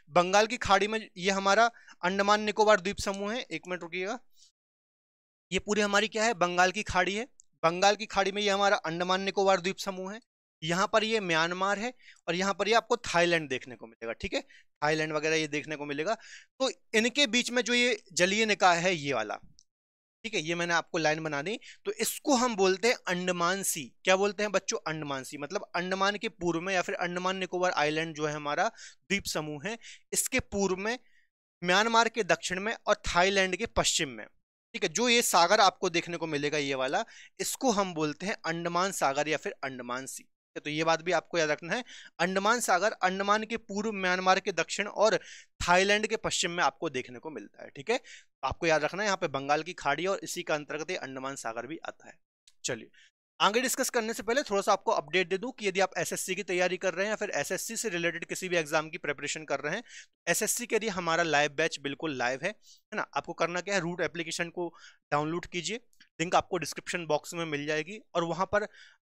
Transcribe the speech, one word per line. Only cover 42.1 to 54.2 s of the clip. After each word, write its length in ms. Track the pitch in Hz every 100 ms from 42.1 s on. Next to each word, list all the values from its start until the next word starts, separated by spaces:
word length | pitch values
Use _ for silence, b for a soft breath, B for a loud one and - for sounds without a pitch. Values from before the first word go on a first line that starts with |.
| -
अंडमान 400 | 180 190 208 240
सागर 320 | 233 180 214
अंडमान 520 | - 185 190 202 214
के 140 | 220 226
पूर्व, 340 | - 202 220
म्यांमार 480 | 196 185 185 185 190
के 120 | 208
दक्षिण 360 | 165 156 - 208
और 300 | - 214 175 B B B -
थाईलैंड 460 | - 180 196 208 214
के 80 | 220
पश्चिम 360 | 160 - 180
में 120 | 175
आपको 260 | 147 - 165
देखने 300 | 127 120 120
को 100 | 160
मिलता 340 | 120 101 -
है, 60 | 113
ठीक 200 | 143 175
है। 100 | 254 B B B _
आपको 240 | 135 - 170
याद 160 | 156
रखना 200 | 151 180
है 40 | 214
यहाँ 100 | 190
पे 100 | 170
बंगाल 360 | 135 139 156
की 100 | 160
खाड़ी 320 | 175 143 147 185
और 140 | 196
इसी 200 | 160 175
का 120 | 170 151
अंतर्गत 360 | 147 147 160
ये 60 | 180
अंडमान 380 | 131 131 135 135
सागर 320 | 117 113 123
भी 100 | 160
आता 300 | - - -
है। 60 | - _ _ _ _
चलिए 260 | - 113 - b b _ _ -
आगे 200 | 180 226
डिस्कस 280 | 262 - 247
करने 240 | 240 220
से 100 | 226